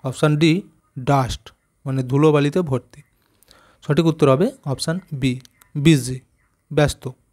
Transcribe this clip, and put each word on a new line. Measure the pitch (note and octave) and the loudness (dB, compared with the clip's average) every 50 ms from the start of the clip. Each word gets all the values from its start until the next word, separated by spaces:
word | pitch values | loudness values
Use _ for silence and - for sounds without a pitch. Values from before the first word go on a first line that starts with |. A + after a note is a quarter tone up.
| - | -8
অপশন | C3+ B2+ - - D3+ D3+ | -10 -4 -2 0 0 2
ডি, | D3 E3 E3 D#3 F#3+ - - _ _ _ _ _ C#3+ | 2 2 2 2 2 -2 -10 _ _ _ _ _ -10
ডাস্ট, | B2 A#2 C#3+ C#3 C3 A#2 - - _ - _ _ _ _ _ _ _ | -2 0 0 0 0 -2 -6 -12 _ -20 _ _ _ _ _ _ _
মানে | C3+ C3 C3+ B2+ | -6 -6 -4 -4
ধুলোবালিতে | B2+ C3+ C#3 D3 D#3 D3+ D3 C#3+ D3 C#3+ F#3 | -2 0 2 2 4 4 2 0 0 -2 -2
ভর্তি। | F3+ D3+ C3+ B2 - _ - - - _ _ _ _ _ _ _ _ _ _ _ _ _ _ _ | -2 -2 -4 -4 -6 _ -20 -20 -20 _ _ _ _ _ _ _ _ _ _ _ _ _ _ _
সঠিক | _ - D3 D#3+ E3 | _ -2 0 2 2
উত্তর | E3 D#3 D#3+ D#3 C#3 | 0 2 2 2 2
হবে | C3 C#3 F#3 B3+ - - _ | 4 2 2 -2 -4 -6 _
অপশন | D3 C3 - - - D#3+ F#3 - _ D3+ | -8 -6 -6 -4 -6 -6 -6 -8 _ -10
বি, | C3+ C3 C3 B2 B2+ - _ _ _ _ _ _ | -4 -2 -2 -4 -4 -10 _ _ _ _ _ _
বিজি, | D3+ C#3 E3 D#3+ C#3 A#2+ B2+ C3 C3 _ _ _ _ _ _ _ _ _ _ | 0 4 4 4 4 0 -6 -10 -10 _ _ _ _ _ _ _ _ _ _
ব্যস্ত। | D3 D3 D3+ C3 - _ - C3 - _ _ _ | -2 0 0 0 -2 _ -14 -16 -16 _ _ _